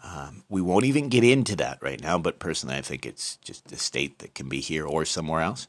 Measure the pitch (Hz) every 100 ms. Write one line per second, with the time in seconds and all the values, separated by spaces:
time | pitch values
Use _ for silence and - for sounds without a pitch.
0 | - 78 69 - - 95 87 95 131 143
1 | 131 123 120 135 117 87 62 - 69 67
2 | 78 87 82 - 87 76 64 67 69 65
3 | 62 - - - - - - 80 - -
4 | 69 - - - 67 67 67 78 73 78
5 | 78 87 80 80 85 131